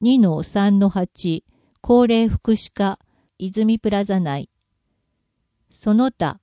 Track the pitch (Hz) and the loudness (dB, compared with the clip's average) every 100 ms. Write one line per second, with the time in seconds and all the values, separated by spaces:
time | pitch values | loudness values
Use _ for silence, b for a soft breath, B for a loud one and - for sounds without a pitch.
0 | 233 262 196 156 - 208 202 202 196 190 | 2 4 4 0 -4 -2 2 2 2 0
1 | 180 - 180 160 - _ _ _ - 240 | -6 -6 -6 -6 -8 _ _ _ 2 2
2 | 240 226 226 - - 220 - - 196 196 | 4 2 0 -2 -2 -2 -4 -4 -4 -6
3 | _ _ _ _ 185 202 220 226 214 202 | _ _ _ _ -8 -2 -2 0 -2 -2
4 | 202 190 165 139 - _ _ _ _ _ | -2 -2 -2 -6 -10 _ _ _ _ _
5 | _ _ _ _ _ _ _ _ 214 214 | _ _ _ _ _ _ _ _ 0 0
6 | 262 - 160 - | 0 -2 -6 -6